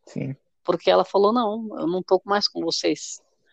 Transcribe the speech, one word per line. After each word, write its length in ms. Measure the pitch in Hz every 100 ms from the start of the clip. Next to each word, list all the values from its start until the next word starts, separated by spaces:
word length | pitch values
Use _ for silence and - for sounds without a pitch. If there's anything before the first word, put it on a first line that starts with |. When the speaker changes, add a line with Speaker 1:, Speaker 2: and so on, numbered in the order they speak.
| -
Speaker 1:
Sim. 280 | - 135 135 _ _
Speaker 2:
Porque 260 | - 175 -
ela 140 | 185
falou, 280 | 185 190 202
"Não, 460 | 247 214 220 220 156
eu 80 | 156
não 160 | 185
tô 200 | - 185
mais 240 | - 202 -
com 140 | 170
vocês." 580 | 165 - 170 151 - - _ _ _